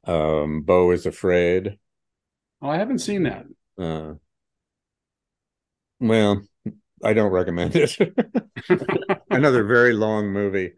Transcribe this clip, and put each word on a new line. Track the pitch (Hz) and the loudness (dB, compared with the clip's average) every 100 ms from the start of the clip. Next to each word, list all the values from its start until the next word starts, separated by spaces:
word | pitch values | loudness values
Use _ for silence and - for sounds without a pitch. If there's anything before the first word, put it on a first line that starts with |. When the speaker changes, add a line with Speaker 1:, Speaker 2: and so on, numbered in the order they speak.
| - | -2
Speaker 1:
um, | 82 78 78 76 78 | -2 0 -2 -2 -4
Beau | 76 90 90 | 2 4 4
is | 87 87 | 2 -2
Afraid. | - 95 90 87 92 101 - _ _ _ _ _ _ _ _ | -4 0 2 2 0 -4 -12 _ _ _ _ _ _ _ _
Speaker 2:
Oh, | 139 | -6
I | 160 | -4
haven't | 220 254 | -2 -4
seen | - 202 | -4 -2
that. | 143 95 - - _ - | -2 -4 -16 -20 _ -10
Speaker 1:
Uh, | 85 80 78 76 _ _ _ _ _ _ _ _ _ _ _ _ _ _ _ _ _ _ | -8 -6 -10 -16 _ _ _ _ _ _ _ _ _ _ _ _ _ _ _ _ _ _
well, | 117 113 104 101 - _ 110 - _ _ | 0 2 2 0 -4 _ -16 -16 _ _
I | 107 | -2
don't | 110 104 | 0 2
recommend | 90 90 85 87 117 | 0 -2 -2 0 2
it. | - - 202 - - 240 - - - | 0 0 -2 -2 -4 -6 -6 -16 -2
<laughs> | 180 - - - 196 | -2 0 -4 -4 -6
Speaker 2:
<laughs> | _ | _
Speaker 1:
Another | 127 143 123 | 2 4 2
very | 104 120 123 | 4 4 4
long | 110 107 107 104 | 2 0 -2 -2
movie. | 98 101 95 92 | -2 -2 -2 -6